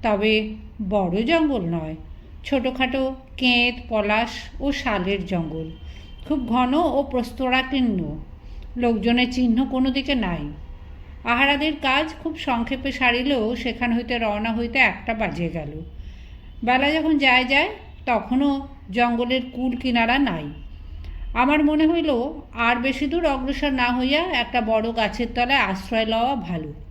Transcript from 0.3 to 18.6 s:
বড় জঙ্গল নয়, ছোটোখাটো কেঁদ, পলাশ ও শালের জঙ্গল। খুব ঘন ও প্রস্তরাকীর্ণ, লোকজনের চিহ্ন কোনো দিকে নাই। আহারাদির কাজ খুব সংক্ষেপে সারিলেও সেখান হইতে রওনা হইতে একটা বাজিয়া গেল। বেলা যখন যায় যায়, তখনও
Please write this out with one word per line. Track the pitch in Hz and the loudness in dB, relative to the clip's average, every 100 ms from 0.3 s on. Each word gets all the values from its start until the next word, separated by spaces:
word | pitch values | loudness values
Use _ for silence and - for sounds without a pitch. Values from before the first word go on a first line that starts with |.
| 214 214 214 - - 196 | 4 2 -8 -14 -8 -2
বড় | 208 180 185 | 0 2 0
জঙ্গল | 233 330 311 254 | 2 4 4 0
নয়, | 170 170 160 160 - - - - | -2 -4 -4 -10 -12 -16 -16 -14
ছোটোখাটো | - 277 254 254 254 269 262 262 - - | -2 0 0 0 0 0 -2 -4 -12 -2
কেঁদ, | 254 247 240 240 - | 2 4 2 0 -4
পলাশ | 220 202 214 240 - - - | -2 2 2 0 -6 -12 -4
ও | 277 | -2
শালের | 277 254 202 180 202 180 | -2 0 0 0 -2 0
জঙ্গল। | 180 160 160 160 170 - - - - - | -2 -2 -6 -8 -10 -14 -16 -16 -16 -4
খুব | 294 233 | -2 0
ঘন | 240 247 | 2 4
ও | 294 339 254 277 | 4 2 2 0
প্রস্তরাকীর্ণ, | 247 233 - 254 262 254 277 240 190 151 156 - - - - - 247 | -2 -2 -2 2 2 2 2 2 0 -2 -8 -12 -16 -16 -14 -12 0
লোকজনের | 240 226 220 240 247 | 2 2 2 4 2
চিহ্ন | 254 247 226 | 2 2 4
কোনো | 269 262 262 | 2 2 2
দিকে | 262 277 | 0 0
নাই। | 269 196 165 147 151 - - - - - - | 0 0 -2 -6 -10 -14 -14 -16 -16 -16 -10
আহারাদির | 226 240 277 285 311 285 | -2 2 4 4 0 0
কাজ | 277 269 311 - | 0 0 0 -4
খুব | 339 311 | -8 -4
সংক্ষেপে | - 240 233 262 269 | -2 0 0 -2 -4
সারিলেও | 254 247 240 254 269 214 247 | 2 2 4 2 2 0 -2
সেখান | 247 226 240 | -4 -2 0
হইতে | 233 233 240 | 0 0 -2
রওনা | 220 208 226 | 0 0 -2
হইতে | 226 233 269 | -2 0 4
একটা | 233 185 - | 4 2 -6
বাজিয়া | 220 202 151 170 | -2 -2 -2 -4
গেল। | 165 147 156 165 - - - - - - - | -4 -8 -10 -12 -12 -14 -14 -16 -16 -16 -4
বেলা | 233 254 285 | 2 2 4
যখন | 311 311 294 | 2 2 4
যায় | 269 247 | 6 4
যায়, | 254 277 359 440 - - - | 4 2 2 -4 -16 -10 0
তখনও | 226 220 254 285 277 | 0 2 2 2 0